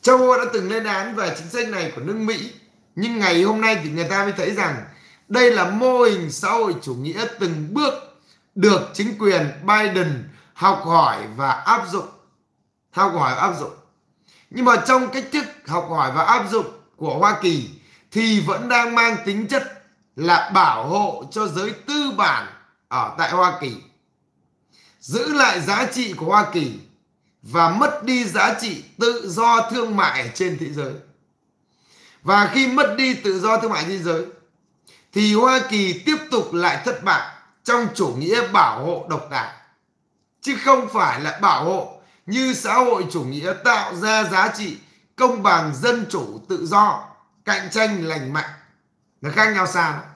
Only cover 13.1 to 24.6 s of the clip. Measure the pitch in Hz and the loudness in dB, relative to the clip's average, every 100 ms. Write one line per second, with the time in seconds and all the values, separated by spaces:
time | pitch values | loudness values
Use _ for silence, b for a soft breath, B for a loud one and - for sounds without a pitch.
13.1 | 170 131 127 190 165 123 - _ _ _ | 2 0 0 -2 -2 -8 -12 _ _ _
14.1 | _ b b b - 247 233 - 262 247 | _ b b b 0 2 4 4 2 2
15.1 | 269 - 294 233 - - 165 170 160 131 | -6 -4 -4 -6 -12 -6 -6 -4 -2 -2
16.1 | 135 165 240 202 220 - - _ _ 156 | 0 2 2 2 -2 -2 -10 _ _ -6
17.1 | 139 202 208 185 156 107 - b b b | 2 2 2 0 -2 -4 -14 b b b
18.1 | 208 226 214 160 190 240 240 233 233 226 | -2 2 2 0 -4 2 2 4 2 2
19.1 | 214 196 202 214 269 269 - _ _ _ | 0 -4 -4 -2 -2 -4 -14 _ _ _
20.1 | - 165 170 170 190 180 151 131 196 202 | -6 2 2 4 2 2 2 -2 -2 -2
21.1 | - 143 208 214 156 208 220 - 294 285 | -4 -10 -6 -4 -4 -6 -8 -6 -4 -2
22.1 | 202 185 127 104 - _ _ _ 123 107 | 0 0 0 -4 -16 _ _ _ -4 -4
23.1 | - 160 180 185 180 143 101 - _ _ | -2 -2 2 2 2 -8 -10 -18 _ _
24.1 | _ _ _ _ _ | _ _ _ _ _